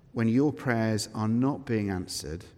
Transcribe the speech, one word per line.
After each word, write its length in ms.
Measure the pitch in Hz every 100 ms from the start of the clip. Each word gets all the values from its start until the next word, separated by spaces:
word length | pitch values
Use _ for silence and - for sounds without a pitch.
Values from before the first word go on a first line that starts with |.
| -
when 140 | 123 113
your 240 | 120 147
prayers 580 | - 139 117 110 107 - -
are 120 | 107
not 380 | 117 135 139 135
being 240 | 113 101
answered 540 | 90 90 - 73 82 -